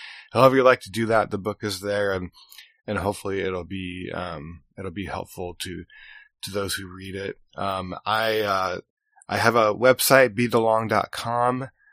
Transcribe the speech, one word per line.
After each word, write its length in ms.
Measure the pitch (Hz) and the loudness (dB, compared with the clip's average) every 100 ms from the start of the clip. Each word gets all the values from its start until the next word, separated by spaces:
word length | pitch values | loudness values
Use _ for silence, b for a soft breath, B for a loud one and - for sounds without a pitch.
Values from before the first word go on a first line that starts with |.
| B B B | B B B
however 240 | 110 131 131 | 4 6 8
you 80 | |
like 180 | 127 123 | 6 4
to 100 | - | 0
do 160 | 92 113 | -4 2
that, 240 | 110 - | 2 2
the 80 | 98 | -2
book 240 | 98 101 | -4 -4
is 180 | 104 98 | -6 -6
there, 320 | 101 101 101 | -4 -2 0
and, 160 | 95 - B B B B B - | -2 -4 B B B B B -8
and 140 | 101 | -4
hopefully 420 | 95 104 101 98 | -2 -4 -4 -4
it'll 240 | 90 92 85 | -4 -6 -8
be, 460 | 95 90 90 90 | -8 -8 -8 -10
um, 480 | 82 90 80 78 82 _ - | -8 -8 -10 -12 -16 _ -14
it'll 140 | 95 | -12
be 160 | 85 90 | -10 -10
helpful 480 | 90 - - 90 87 | -10 -12 -12 -12 -10
to, 220 | 92 90 87 B B B B _ | -10 -10 -14 B B B B _
to 80 | - | -10
those 240 | 101 98 - | -6 -4 -6
who 120 | 95 | -10
read 280 | 92 95 95 | -14 -12 -10
it. 240 | 98 - _ - | -10 -12 _ -8
Um, 380 | 98 95 92 - - | -4 -4 -6 -8 -2
I, 360 | 110 113 110 | 0 2 0
uh, 400 | 104 95 92 87 - _ b b - | 0 0 -2 -4 -10 _ b b -6
I 100 | 101 | 2
have 180 | 113 117 | 4 6
a 180 | 107 | 4
website, 640 | 101 127 123 - 135 127 101 | 6 4 4 6 6 6 4
be 100 | 120 | 0
the 160 | 117 | 2
long 260 | 113 110 110 | 4 2 2
dot 220 | 107 - | 0 0
com. 580 | - 117 120 123 127 135 b b | -4 -4 0 0 0 -6 b b